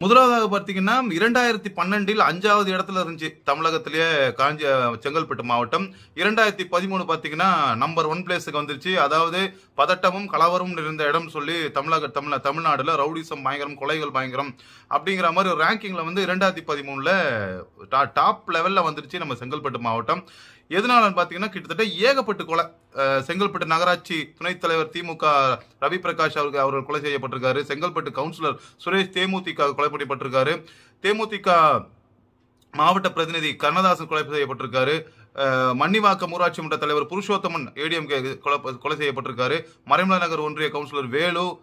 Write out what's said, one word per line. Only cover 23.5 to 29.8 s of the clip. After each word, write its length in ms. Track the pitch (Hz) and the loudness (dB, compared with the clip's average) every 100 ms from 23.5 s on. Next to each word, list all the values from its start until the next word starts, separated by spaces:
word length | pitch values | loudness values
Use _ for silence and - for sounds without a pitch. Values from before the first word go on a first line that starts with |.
| 185 170 | -2 0
நகராட்சி 680 | 165 175 175 - 165 147 _ | 2 2 0 -2 -6 -6 _
துணைத் 220 | 170 180 | -6 -2
தலைவர் 300 | 165 165 156 | 0 0 0
தி 140 | 170 | -6
மு 120 | 175 160 | -8 -2
க 100 | 156 147 131 120 - _ | 2 4 4 0 -6 _
ரவி 160 | 139 180 | -2 -2
பிரகாஷ் 400 | 175 165 156 151 | -4 0 0 0
அவர்கள், 240 | 147 143 | -2 0
அவர்கள் 240 | 135 135 135 | 0 0 -2
கொலை 140 | 147 | -4
செய்யப்பட்டிருக்காரு. 580 | 147 143 127 127 127 131 | -2 -4 -4 -2 0 0
செங்கல்பட்டு 500 | 139 143 175 165 143 | -2 -4 -2 -4 -6
கவுன்சிலர் 480 | 127 151 165 156 131 - _ - | -6 -6 -4 -4 -4 -12 _ -2
சுரேஷ் 280 | 190 185 196 | 0 0 -2
தேமுதிக 540 | 190 190 180 165 143 | -2 -2 -6 0 0
கொலை 140 | 135 | 2